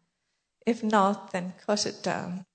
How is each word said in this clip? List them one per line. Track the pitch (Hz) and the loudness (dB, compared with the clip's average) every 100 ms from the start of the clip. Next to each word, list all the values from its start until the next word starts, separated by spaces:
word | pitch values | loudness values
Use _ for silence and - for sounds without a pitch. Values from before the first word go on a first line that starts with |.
| _ _ _ _ _ _ - | _ _ _ _ _ _ -2
If | 233 | -2
not, | 214 214 196 202 - | 2 4 4 2 -4
then | 185 180 - | -6 -6 -8
cut | - 208 - | -4 -2 -2
it | - | -4
down." | 185 - 180 180 190 | -4 -4 -6 -8 -12